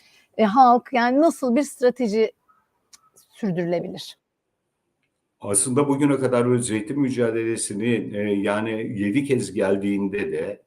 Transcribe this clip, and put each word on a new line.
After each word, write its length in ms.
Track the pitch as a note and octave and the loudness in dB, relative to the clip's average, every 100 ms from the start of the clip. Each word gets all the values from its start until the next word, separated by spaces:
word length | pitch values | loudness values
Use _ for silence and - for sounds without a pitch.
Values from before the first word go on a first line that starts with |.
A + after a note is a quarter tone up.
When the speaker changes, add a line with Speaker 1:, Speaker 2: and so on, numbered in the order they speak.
| _ _ _ - | _ _ _ 0
Speaker 1:
e, 80 | |
halk? 440 | G#3+ B3+ B3 A#3+ - | 2 6 6 6 2
Yani 280 | A#3+ A#3+ C4+ | 0 2 4
nasıl 360 | E4 - B3+ A#3+ | 4 2 0 0
bir 60 | |
strateji 680 | C#4+ - B3 B3 A3+ A3 A3 - _ _ _ _ _ - _ _ _ | -2 0 0 2 0 0 0 -4 _ _ _ _ _ -20 _ _ _
sürdürülebilir? 840 | - G3+ F3 F3 E3+ F#3 F#3 - - _ _ _ _ _ _ _ _ _ _ _ _ | -8 -4 -2 -2 -4 -4 -12 -16 -20 _ _ _ _ _ _ _ _ _ _ _ _
Speaker 2:
Aslında 480 | G2+ G2+ C3 C3 C#3 | -4 -2 0 0 0
bugüne 280 | C3+ C#3+ C3+ | 2 2 2
kadar 300 | B2+ B2 B2 | 2 2 2
böyle 160 | B2 | 0
zeytin 380 | G2+ G#2+ G#2+ C#3 | 0 -4 -4 -2
mücadelesini, 1120 | C3 A#2+ A2+ A2+ A2+ G#2+ - G2+ A#2+ A2 F2+ G2+ | -2 0 0 0 -2 -4 -6 -4 0 0 -2 -4
e, 20 | |
yani 500 | G#2 G2+ G2+ G#2 A2 A2 A#2+ G2+ | -2 -2 0 -2 -2 -6 -6 -4
yedi 240 | G2+ C3 | -2 -2
kez 280 | C#3 B2 F#2+ | 0 -2 -2
geldiğinde 800 | G2 G2 G2 G2+ G2 G2 G2+ E2 | -2 0 0 0 -2 -2 -4 -4
de 300 | D#2 F2+ G2+ | -4 -6 -10